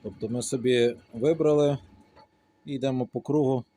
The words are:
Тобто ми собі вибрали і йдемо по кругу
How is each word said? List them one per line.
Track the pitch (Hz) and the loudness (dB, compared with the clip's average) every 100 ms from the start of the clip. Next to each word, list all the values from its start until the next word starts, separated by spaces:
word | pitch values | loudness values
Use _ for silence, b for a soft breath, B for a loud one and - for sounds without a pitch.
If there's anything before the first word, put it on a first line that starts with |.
Тобто | 107 - 110 | -14 -10 -6
ми | 120 | -6
собі | 120 135 120 123 120 117 _ | -4 -2 0 2 2 -2 _
вибрали | 117 135 160 156 147 147 139 - - _ - - _ _ _ - | -4 0 2 2 4 2 0 -6 -20 _ -20 -20 _ _ _ -10
і | |
йдемо | 139 135 131 120 | -4 -2 -2 -4
по | 127 | -6
кругу | - 147 135 131 - | -2 0 2 0 -4